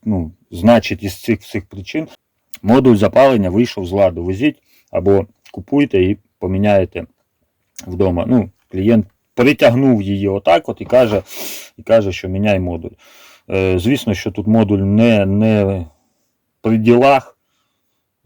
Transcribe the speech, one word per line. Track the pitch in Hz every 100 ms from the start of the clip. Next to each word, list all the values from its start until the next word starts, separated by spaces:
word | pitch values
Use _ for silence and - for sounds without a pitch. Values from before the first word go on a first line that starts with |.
ну, | 110 95 78 - _
значить | 87 104 117 - 95
із | 98 -
цих | - 110
всіх | - 104 -
причин | 98 92 156 160 - _ _ _ -
модуль | 101 131 127 107
запалення | 101 123 135 120 92
вийшов | 98 120 - 87
з |
ладу. | 95 95 85
Везіть | 87 98 147 - _ _ _
або | - 92 98 - _ _
купуйте | - - 143 143 95
і | 92 101 _ _
поміняєте | 92 95 104 101 92 87 82 _ _ _ _ _ _ - -
вдома. | 90 92 87 113
Ну, | 123 95 _ _
клієнт | 92 101 113 98 _ _
притягнув | - 127 - 147 123 135 113
її | 98 101 98
отак | 98 - - -
от | 107
і |
каже, | 101 123 117 101 - - - - - -
і |
каже, | - 113 98
що | 90 95
міняй | 95 104 98
модуль. | 90 82 85 - _ - - _ -
Е, | 95 92 92
звісно, | 104 139 -
що | 95 107
тут | 98 104
модуль | 113 101 101
не, | 98 104 117 107 98
не | 101 110 107 98 95 80 _ _ _ _ _ _ _
при | 110 113
ділах, | 110 120 139 135 - _ _ _ _ _ _ _ _ _